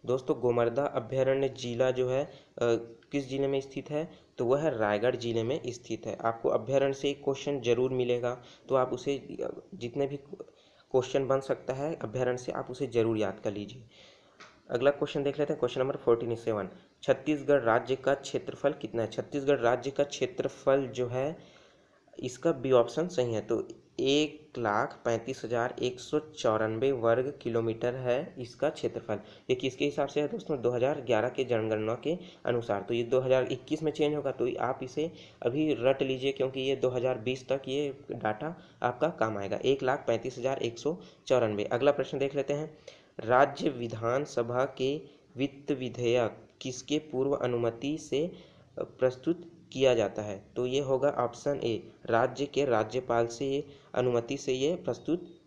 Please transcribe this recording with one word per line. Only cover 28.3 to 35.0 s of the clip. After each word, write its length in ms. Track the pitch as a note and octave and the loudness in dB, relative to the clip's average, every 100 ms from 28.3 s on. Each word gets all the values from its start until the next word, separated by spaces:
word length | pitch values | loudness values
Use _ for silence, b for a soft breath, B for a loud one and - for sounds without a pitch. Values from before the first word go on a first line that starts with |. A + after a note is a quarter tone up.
| - | -10
इसका 320 | A#2+ - D3 | -14 -2 -2
क्षेत्रफल। 500 | - A#2 - - G#2 B B - | 0 -4 -4 -4 -6 B B -2
ये 40 | |
किसके 300 | B2+ C3+ - | 0 0 0
हिसाब 240 | C#3+ C#3+ C#3 | -2 0 -2
से 120 | D3+ | 0
है 80 | D3 | -2
दोस्तों? 340 | A3+ - C#3+ | -4 -4 0
दो 80 | A#2 | 0
हज़ार 300 | B2 B2+ D3 | 2 0 0
ग्यारह 280 | A#2+ A2 A#2+ | 0 2 2
के 160 | C3 | 0
जनगणना 500 | B2 A#2 A2 A2 G#2+ | 0 2 2 0 0
के 240 | A#2+ C#3+ F3 B B | -2 -2 -4 B B
अनुसार। 380 | - A#2+ A#2 G2+ | -2 -2 0 -2
तो 120 | G2 | 0
ये 80 | A#2 | -2
दो 180 | A#2+ B2+ | 2 2
हज़ार 240 | C3 C3 | 4 2
इक्कीस 380 | B2+ C3 - D3+ | 2 -4 -4 -2
में 100 | D#3 | -2
चेंज 220 | D3 D3 | 0 0
होगा, 180 | D3+ C#3 | 0 -4
तो 160 | - B2 - | -2 -2 0
आप 200 | A#2 C3 | -2 -2
इसे 300 | C3 - | -6 -4